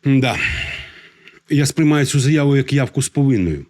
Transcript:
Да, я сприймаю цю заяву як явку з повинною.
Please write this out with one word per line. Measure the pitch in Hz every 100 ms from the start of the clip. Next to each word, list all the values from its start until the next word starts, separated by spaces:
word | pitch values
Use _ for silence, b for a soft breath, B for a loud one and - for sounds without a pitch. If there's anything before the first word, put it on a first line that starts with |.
| 139
Да, | 135 127 104 B B B B B B B B B B _
я | 143 143
сприймаю | - 156 151 135
цю | 143
заяву | 131 156 143 139
як | 127
явку | 139 131 -
з | 131
повинною. | - 139 120 90 76 69